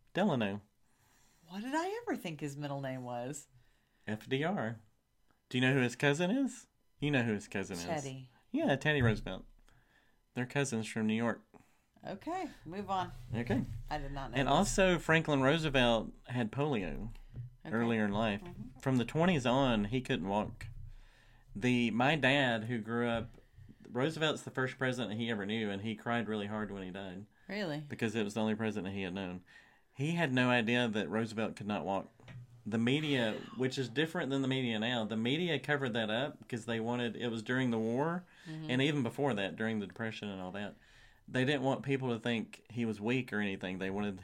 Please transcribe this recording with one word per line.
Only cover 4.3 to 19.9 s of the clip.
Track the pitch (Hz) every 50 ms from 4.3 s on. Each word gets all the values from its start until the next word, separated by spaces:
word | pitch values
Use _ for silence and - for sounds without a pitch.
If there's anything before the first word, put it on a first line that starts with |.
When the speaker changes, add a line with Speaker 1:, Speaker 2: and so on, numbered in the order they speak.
| 135 135 151
Speaker 1:
R. | 175 202 160 113 113 120 - - _ _ _ _ _ _ _ _ _ _ _ _ -
Do | - 127
you |
know | 131 131 139
who | 135
his | 123 117 -
cousin | - 147 143 143 160 180 180
is? | 240 277 277 - - - - _ _ _ _ _ _ _
You | 143 147
know | 143 127
who | 117 117
his | 107 101 -
cousin | - - 101 92 95 95
is. | 87 87
Speaker 2:
Teddy. | 87 82 147 135 135 131 135 131 - _ _ _ _
Speaker 1:
Yeah, | - 294 330 247 135
Teddy | 131 - 156 151 139
Roosevelt. | 120 113 104 - - 98 92 - - - - - - - - _ _ _ _ _ _ _ _ _ _ _ -
They're | 123 127
cousins | 127 - 143 139 135 120 110 107 -
from | - 113 110
New | 110 110
York. | 113 117 113 - - - _ - - _ _ _ _ _ _ _ - - -
Speaker 2:
Okay, | 190 208 - 302 359 381 349 - - - -
move | 156 180 202 196 185
on. | 190 185 175 175 - - - - 117
Speaker 1:
Okay. | 117 120 - 208 262 - - - - - -
Speaker 2:
I | 151 151
did | 139 139
not | 143 135 135 -
know | - 135
Speaker 1:
And | 135 131
Speaker 2:
this. | 139
Speaker 1:
also, | 170 202 - - 208 190 185 175 156
Franklin | - - 160 165 156 156 147 135
Roosevelt | 131 135 156 165 156 147 135 135 123 120 117 110 - - - - -
had | - 123 123 113 104
polio | - 135 147 156 131 104 90 80 67 69 101 117 - - - - - 120 120 - - - -
Speaker 2:
Okay. | - 107
Speaker 1:
earlier | 117 117 117 113 110 107
in | 101
life. | 101 107 113 110 101 101
Speaker 2:
Mm-hmm. | 92 87 - - - - - -
Speaker 1:
From | - 135 131
the | 123 117
twenties | - - 156 170 185 175 135 113
on, | 117 123 139 139 127 113 104 101
he | 101